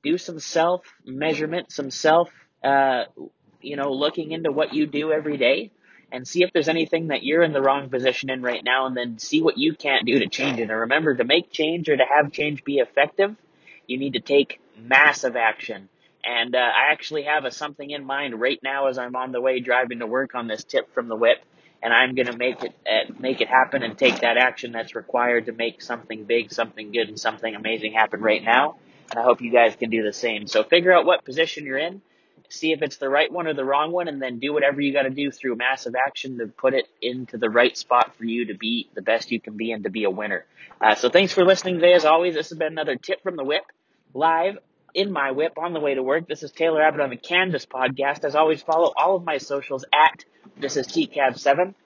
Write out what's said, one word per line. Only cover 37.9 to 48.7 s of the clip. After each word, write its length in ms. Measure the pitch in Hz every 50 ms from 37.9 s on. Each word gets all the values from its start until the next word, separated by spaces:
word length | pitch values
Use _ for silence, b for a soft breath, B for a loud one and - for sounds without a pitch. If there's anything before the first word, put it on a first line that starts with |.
| 127 120 117 - -
for 100 | _ 113
you 180 | 113 113 120 120
to 100 | 107 101
be 360 | 95 110 113 117 117 - _
the 80 | _ 107
best 320 | 92 110 113 113 - -
you 80 | 120 113
can 160 | _ - 107
be 160 | 104 113 113
and 120 | 117 110 98
to 60 | 107
be 140 | 92 110 104
a 60 | 98
winner. 340 | 95 101 104 104 98 85 - B B B B B B B
Uh, 120 | - 110 107
so 140 | - - 123
thanks 240 | - 180 196 180
for 140 | - 190 180
listening 300 | 180 190 185 - 185 180
today. 180 | 170 165 175 180
As 100 | 175 156
always, 300 | 151 156 165 175 180 165
this 160 | 151 160 -
has 80 | 170 156
been 140 | 160 156
another 240 | 160 160 151 143 135
Tip 260 | 117 - - 190 -
from 140 | _ 190 180
the 80 | 156 135
Whip, 200 | 135 151 147 - _ _ _ _ _ _ _ _ _
live 460 | _ 127 151 165 165 165 170 196 202 - _ _ _ _ _ _
in 200 | _ 170 196 202
my 180 | 185 151 139 135
whip 260 | 131 135 156 165 -
on 160 | 156 165 175
the 60 | 175 160
way 160 | 151 143 139
to 80 | 131
work. 240 | 131 131 139 165 165
This 160 | _ 151 151
is 80 | 156 139
Taylor 320 | _ - 160 165 160 151
Abbott 180 | 156 156 147 151
on 100 | 147 135
the 60 | 123
Canvas 480 | 117 - - 175 180 185 185 170 131 -
Podcast. 600 | _ - 131 131 127 131 131 139 139 147 - -
As 100 | 147 135
always, 260 | 151 156 156 160 147
follow 320 | - -